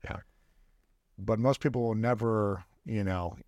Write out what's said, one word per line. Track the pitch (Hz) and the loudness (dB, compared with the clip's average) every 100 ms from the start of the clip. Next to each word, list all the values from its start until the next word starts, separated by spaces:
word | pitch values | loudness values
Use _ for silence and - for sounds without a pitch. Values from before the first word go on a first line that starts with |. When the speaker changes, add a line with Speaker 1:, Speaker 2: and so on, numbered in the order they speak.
| - | -12
Speaker 1:
Yeah. | - - _ _ _ _ _ _ _ _ - | -12 -14 _ _ _ _ _ _ _ _ -8
Speaker 2:
But | 98 110 | -2 2
most | 123 139 | 2 2
people | 147 123 | 0 0
will | 117 | 0
never, | 110 117 117 117 110 104 98 - _ - | 0 0 2 2 2 2 0 -8 _ -6
you | 107 | -2
know, | 98 92 87 - | 0 -2 -4 -8